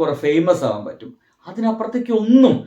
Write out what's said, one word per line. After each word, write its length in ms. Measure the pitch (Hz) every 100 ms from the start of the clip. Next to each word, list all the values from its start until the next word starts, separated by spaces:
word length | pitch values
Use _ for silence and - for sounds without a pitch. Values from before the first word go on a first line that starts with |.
കുറെ 140 | 156
ഫേമസ് 500 | - 147 156 165 160
ആവാൻ 200 | 127 104
പറ്റും. 260 | 104 - 120 127 _ _ -
അതിനപ്പുറത്തേക്ക് 640 | 190 226 226 226 247 240
ഒന്നും 420 | 220 214 262 254 127